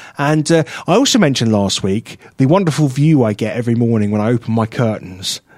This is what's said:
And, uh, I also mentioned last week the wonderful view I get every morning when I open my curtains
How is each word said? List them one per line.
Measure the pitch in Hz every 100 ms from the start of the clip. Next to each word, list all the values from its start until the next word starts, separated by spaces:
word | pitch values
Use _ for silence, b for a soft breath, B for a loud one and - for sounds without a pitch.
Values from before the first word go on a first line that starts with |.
| B -
And, | 143 156 147
uh, | 165 156 B -
I | 185
also | 277 247
mentioned | 170 127 117
last | 107 98 -
week | 98 98 - - B -
the | 131
wonderful | 180 180 135 147
view | 131 151 156
I | 113
get | 104 107 107
every | 120 117
morning | 117 113 104
when | 107
I | 107
open | 123 -
my | 113 110
curtains | - 117 104 85 92 92 - b